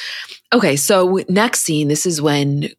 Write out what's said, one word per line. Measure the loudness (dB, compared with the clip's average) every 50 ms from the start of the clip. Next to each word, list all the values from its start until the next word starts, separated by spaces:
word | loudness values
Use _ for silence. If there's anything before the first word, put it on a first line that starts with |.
| -12 -12 -12 -14 -14 -16 -18 -20 _ _
Okay, | 0 2 2 2 0
so | 0 2 2 4 4 4 2 2 0 -2 0
next | 0 2 2 0 0 -2
scene, | -2 -2 0 0 0 0
this | 0 0 -2
is | -2 -2 0
when | 0 0 2 2 0 0 0 -2 -4 -6 -8